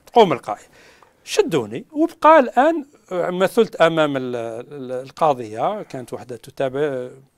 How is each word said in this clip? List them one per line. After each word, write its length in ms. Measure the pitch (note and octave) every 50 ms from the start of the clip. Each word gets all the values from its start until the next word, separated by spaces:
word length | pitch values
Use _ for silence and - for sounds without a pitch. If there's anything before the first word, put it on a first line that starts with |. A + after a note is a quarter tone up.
| _
تقوم 260 | - - A#3+ G#3+ F3
القائمة. 420 | C#3 A#2 - - G#2 - - _ _ _ _ _ _ _ _ _ _ _ _
شدوني 580 | - - - G4+ C4+ E3 C#3 A2 G2+ A#2 E3 A#3 _
وبقى 460 | - D4 D#4+ E4 - _ - D4+ D#4+ D#4
الآن 460 | B3+ A3+ - A#3+ C4+ D#4+ E4 E4 F#3+ - _ _ _ -
مثلت 640 | F#3 F3+ D#3+ E3+ F3+ F3+ F#3+ F3+ - A#3 A3+ F3 -
أمام 400 | - E3 E3 E3 D#3+ D#3 D3 C#3
ال-، 200 | C3+ B2+ B2 B2
ال-، 560 | A#2+ A2+ A#2 A2+ A#2 B2 - D3 C#3+ C3 B2 B2+ B2+ C3
القاضية، 760 | C3+ - - E3+ D#3 C#3 B2 A#2 G#2+ G#2+ A2+ C#3 F3 G#3 G#3+
كانت 300 | E3 - - C3+ A#2+ -
وحدة 240 | B2+ G#2+ G#2 B2 B2
تتابع، 720 | A2 - - - - C#3 C3 B2+ C#3 D3+ D3 C3+ B2+ B2 B2+ C3 C3+ C3+ _ _